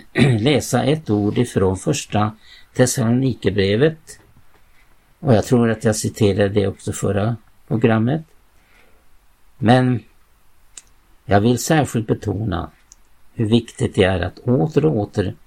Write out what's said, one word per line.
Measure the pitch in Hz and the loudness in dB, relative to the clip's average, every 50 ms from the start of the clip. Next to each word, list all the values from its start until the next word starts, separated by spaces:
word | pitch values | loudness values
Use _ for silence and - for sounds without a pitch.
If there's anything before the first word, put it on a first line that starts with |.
| - - - | -18 -6 0
<clears throat> | 117 127 139 120 104 | 2 2 4 4 2
läsa | 107 147 147 113 - - - 120 117 | 2 2 0 0 0 0 -2 0 0
ett | 127 156 156 156 - | 0 -2 -2 -2 -2
ord | 107 104 101 104 - - | 0 0 0 0 0 0
ifrån | 123 - - 107 98 92 95 | -2 -2 0 0 0 0 0
första | 92 - 160 139 - - - - 104 107 110 - - - - - - - - - | -2 -2 -4 -4 -4 -4 -4 -2 -2 -2 -2 -4 -8 -18 -20 -20 -20 -20 -6 -2
Thessalonikerbrevet. | - 127 123 - 151 117 113 120 127 135 135 - - - 101 101 104 95 98 101 113 143 160 160 - - - - - - _ - - - - - - - _ - - _ _ - - _ _ _ _ | 0 0 0 0 -2 -2 0 0 0 0 -2 -4 -4 -4 -2 0 0 0 0 2 2 0 0 0 -4 -12 -20 -20 -20 -20 _ -20 -20 -20 -20 -20 -20 -20 _ -20 -20 _ _ -20 -20 _ _ _ _
Och | - 139 117 | 0 2 2
jag | 98 - | 2 2
tror | - 131 120 117 117 | 2 2 2 2 2
att | 113 - - | 0 0 0
jag | 110 107 | -2 0
citerade | - - 107 - - 113 101 95 104 101 95 | 0 -2 -6 -2 0 0 2 2 2 0 0
det | 101 104 98 | 0 0 -2
också | 98 - - - 104 101 | -2 -4 -6 -8 -10 -8
förra | - - 101 98 101 101 117 117 - - _ _ _ - - | -4 -4 -2 -2 -2 -2 -2 -4 -6 -8 _ _ _ -8 -6
programmet. | - 110 120 117 110 110 110 123 147 160 160 - _ _ _ _ _ _ _ _ _ _ _ _ - - _ - - - _ _ _ _ _ - - - | -2 0 2 2 2 2 0 0 -2 -4 -6 -10 _ _ _ _ _ _ _ _ _ _ _ _ -20 -20 _ -20 -20 -20 _ _ _ _ _ -20 -10 -2
Men | - 104 123 127 127 127 127 110 - _ _ _ _ _ _ _ _ - - _ _ _ _ - - _ _ _ _ _ _ _ _ | 2 2 4 4 4 2 0 -2 -6 _ _ _ _ _ _ _ _ -20 -20 _ _ _ _ -20 -20 _ _ _ _ _ _ _ _
jag | - 95 101 | 0 0 2
vill | 101 120 123 117 | 2 2 0 0
särskilt | - - 160 156 131 - - 117 107 | 0 0 0 0 0 0 -2 -4 -2
betona | - - - - 107 95 98 110 107 87 85 - - - _ _ _ - _ _ _ _ _ - - - | -2 -4 -4 -4 -4 -4 -4 -4 -4 -4 -6 -6 -10 -14 _ _ _ -20 _ _ _ _ _ -20 -12 -6
hur | - 113 | -4 0
viktigt | 104 113 117 117 - - - 127 - - | 2 2 2 0 -2 -6 -6 -6 -2 0
det | 117 95 | 2 2
är | 92 95 87 | 2 2 0
att | 87 90 - - | -2 -6 -8 -6
åter | - 123 120 143 160 156 - 147 151 | -4 -2 0 0 0 0 0 0 0
och | 156 - | 2 0
åter | 107 104 - - 107 - 104 107 - - | -2 -4 -4 -4 -4 -4 -4 -6 -10 -16